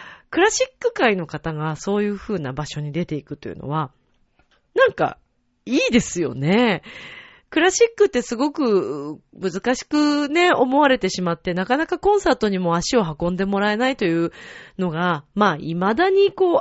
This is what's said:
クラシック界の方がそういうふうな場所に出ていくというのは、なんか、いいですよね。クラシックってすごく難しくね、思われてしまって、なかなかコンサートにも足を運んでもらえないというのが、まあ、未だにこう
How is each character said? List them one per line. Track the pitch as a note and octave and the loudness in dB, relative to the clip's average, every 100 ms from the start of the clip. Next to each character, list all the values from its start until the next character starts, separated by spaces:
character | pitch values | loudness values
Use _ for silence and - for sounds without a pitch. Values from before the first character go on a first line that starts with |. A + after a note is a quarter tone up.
| - - - | -18 -20 -4
ク | D#4+ | 2
ラ | G#4+ | 2
シ | - | 2
ッ | C5 - | -4 -2
ク | A#4 | -4
界 | A4 B3 F#3+ | 2 2 2
の | D#3 | -4
方 | D3+ E3 | -6 -6
が | D3+ D#3 | -4 -6
そ | D3+ G3 G#3 | -4 -4 -2
う | |
い | G#3 | -2
う | |
ふ | G3 - | -4 -6
う | F#3 | -6
な | C3+ | -4
場 | C3+ | -6
所 | C#3+ D3+ | -8 -8
に | D3 | -6
出 | D#3 | -6
て | E3+ | -4
い | D3+ | -6
く | - | -8
と | D3 G#2+ | -12 -12
い | |
う | E2 | -10
の | C3+ | -6
は、 | D#3 C3+ _ _ _ _ _ _ _ _ | -6 -6 _ _ _ _ _ _ _ _
な | G#4+ C5 | 2 2
ん | |
か、 | - D#3 - _ _ _ _ | 2 -4 -4 _ _ _ _
い | - | -2
い | C4+ C5 | 0 4
で | A#3 | 2
す | - F3 | 2 -4
よ | C3+ | -4
ね。 | B2+ D3 G#3+ A#3+ E3 - - - - - - _ | -2 0 2 2 0 -6 -20 -18 -20 -20 -20 _
ク | D#4+ | 2
ラ | F#4 | 2
シ | - | 4
ッ | A#4 | 2
ク | - G4+ | 4 2
っ | |
て | B3 | 2
す | - | -4
ご | A3+ D4 | -2 -2
く | D#4 B3 F#3+ A#2 C#3+ D3 D3+ _ - | 0 2 2 0 -6 -8 -12 _ -8
難 | F3+ F3+ A#3+ | -6 -4 -2
し | B3+ | -2
く | - D4 D4 D4 C#4+ | 0 2 2 2 0
ね、 | D#4+ F4+ | 2 4
思 | A#3 B3+ C#4 | 4 2 4
わ | C#4+ | 4
れ | B3+ | 2
て | F#3 | 0
し | - | -2
ま | F3 | -4
っ | E3 | -2
て、 | F#3 | -4
な | F3 F#3+ | -4 0
か | C#4 | -2
な | |
か | E4 F4+ | -2 0
コ | G4 | 2
ン | G#4 | 2
サ | F4 | 2
ー | |
ト | - G#3+ | 0 0
に | F#3 | 0
も | F3 | 0
足 | E3+ - A#3+ | 0 2 0
を | |
運 | E3 D3 E3+ | 0 -2 -4
ん | |
で | F#3 | -2
も | G3 G3 | -2 0
ら | G#3 | 0
え | G#3 | 0
な | C4 | -2
い | |
と | C4 | 0
い | F#3 E3 | 0 0
う | E3+ - - - - - | -2 -6 -20 -20 -16 -6
の | F#3 | -4
が、 | D#3 F3+ D#3 _ | -2 -2 -2 _
ま | G3+ G#3 | 0 2
あ、 | D3+ | 0
未 | D3+ E3+ G3 | -6 -2 0
だ | A3+ F#4+ | 2 2
に | G4 G4 | 4 2
こ | - F4+ | 2 2
う | - | 4